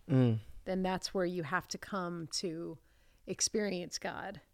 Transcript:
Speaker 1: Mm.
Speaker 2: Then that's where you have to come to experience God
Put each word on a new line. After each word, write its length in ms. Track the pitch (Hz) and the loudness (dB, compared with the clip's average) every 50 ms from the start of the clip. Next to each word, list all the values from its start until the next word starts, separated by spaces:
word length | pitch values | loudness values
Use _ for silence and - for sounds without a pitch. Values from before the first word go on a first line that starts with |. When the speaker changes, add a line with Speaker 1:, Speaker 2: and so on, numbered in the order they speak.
| - - | 0 4
Speaker 1:
Mm. 300 | 139 127 127 117 113 107 - - - - - | 6 8 8 8 6 4 0 -6 -14 -10 -4
Speaker 2:
Then 180 | 190 185 190 185 | -2 0 0 2
that's 300 | 185 185 175 - - - | 0 0 -2 -4 -2 0
where 120 | 190 180 | 2 2
you 180 | 175 180 180 160 | 2 0 -2 -2
have 240 | 131 185 175 - - | 0 -2 -2 -2 -4
to 80 | 190 | -10
come 500 | - - - 214 190 175 175 175 170 160 151 - | -10 -6 -4 -4 -2 -2 -2 -4 -6 -6 -4 -4
to 440 | - 202 170 160 165 170 170 160 - _ _ _ _ _ - _ _ - | -4 -4 -2 -4 -4 -6 -8 -8 -10 _ _ _ _ _ -20 _ _ -8
experience 680 | - 185 - - - - 220 208 196 185 175 175 - - | -8 -2 0 0 2 2 2 0 2 0 -2 -4 -6 -8
God 440 | - - 180 - - - 190 208 - - _ | -6 -6 -4 -6 -4 -8 -8 -10 -12 -16 _